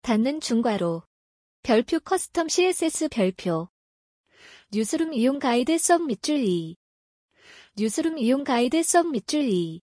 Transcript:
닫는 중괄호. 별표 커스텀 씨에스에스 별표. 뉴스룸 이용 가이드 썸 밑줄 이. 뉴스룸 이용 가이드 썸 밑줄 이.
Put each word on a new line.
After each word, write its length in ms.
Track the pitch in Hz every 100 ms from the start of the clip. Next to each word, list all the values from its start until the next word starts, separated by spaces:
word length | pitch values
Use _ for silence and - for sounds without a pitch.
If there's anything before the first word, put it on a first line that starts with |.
닫는 360 | - 220 247 302
중괄호. 600 | - 233 233 202 170 165 - _ _ _ _ _
별표 360 | - 220 240 330
커스텀 480 | - 381 - - 320
씨에스에스 600 | - 359 359 330 - 311
별표. 600 | - 190 185 185 165 170 _ _ _ _ _ _ _ - - _
뉴스룸 420 | 202 214 311 320
이용 260 | 269 247 277
가이드 400 | 269 240 254 330
썸 260 | - 339 330
밑줄 380 | 214 - 302
이. 340 | 220 175 160 175 _ _ _ _ _ _ - - - -
뉴스룸 440 | 214 262 320 320
이용 240 | 226 262
가이드 400 | 285 240 247 320
썸 280 | 330 349 339
밑줄 380 | 247 - 302 269
이. 320 | 185 165 160